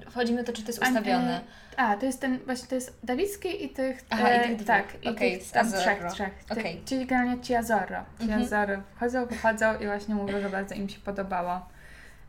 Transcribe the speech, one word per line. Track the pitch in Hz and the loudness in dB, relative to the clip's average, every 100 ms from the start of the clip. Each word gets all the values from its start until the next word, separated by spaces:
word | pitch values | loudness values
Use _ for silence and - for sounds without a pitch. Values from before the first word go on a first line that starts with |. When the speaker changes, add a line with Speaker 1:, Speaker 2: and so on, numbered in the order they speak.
| - | -8
Speaker 1:
Chodzi | 247 240 | 0 2
mi | 240 | 2
o | |
to, | 240 | 0
czy | 233 | -4
to | - | -6
jest | 233 | 0
Speaker 2:
An-, | 254 | 2
Speaker 1:
ustawione. | 254 214 247 247 247 | 4 4 2 2 0
Speaker 2:
e, | - - - - | -6 -16 -6 2
a, | 240 208 | 2 4
to | 262 | 0
jest | 262 | 0
ten, | 269 254 - | -2 -2 -2
właśnie | 247 - | -6 -2
to | 262 | -4
jest | 247 - | -4 -8
Dawicki | 233 254 403 403 370 - 269 | -4 0 0 -2 -6 -4 -6
i | |
tych, | - 262 254 - | -2 -2 -4 -4
Speaker 1:
Aha, | 220 240 | 2 6
i | 240 | 6
Speaker 2:
e, | |
Speaker 1:
tych | 240 226 | 4 0
dwóch. | 214 | 4
Speaker 2:
tak, | 208 196 - 240 | 4 2 -4 -6
i | |
Speaker 1:
Okej, | 226 196 180 | 0 0 0
Speaker 2:
tych | - | 0
Speaker 1:
z | |
Speaker 2:
tam | 240 226 | 2 2
Speaker 1:
Azorro. | 190 | 4
Speaker 2:
trzech, | 214 202 175 | 2 2 0
trzech. | 185 196 - - | -4 -6 -6 -8
Ty-, | 220 | -4
Speaker 1:
Okej. | 208 170 - | -4 -6 -4
Speaker 2:
czyli | 262 254 | -4 2
generalnie | 254 247 240 | 2 2 0
Ci | - 240 | 0 0
Azorro. | 233 214 185 185 185 - | 2 2 0 -4 -8 -4
Ci | |
Speaker 1:
Mhm. | 220 214 | 0 0
Speaker 2:
Azorro | 240 208 202 196 196 - | 2 2 2 0 -6 -4
wchodzą, | 240 254 240 | 0 0 -2
wychodzą | 220 226 214 220 214 | 2 2 4 4 2
i | 208 | -2
właśnie | 202 208 208 | -2 -2 -2
mówią, | 202 202 | 0 0
że | 202 | -2
bardzo | 190 196 - | -2 -4 -6
im | 202 | -6
się | - | -8
podobało. | - 196 190 185 175 180 - - - - - - | -8 -6 -4 -2 -2 -4 -6 -16 -18 -18 -20 -20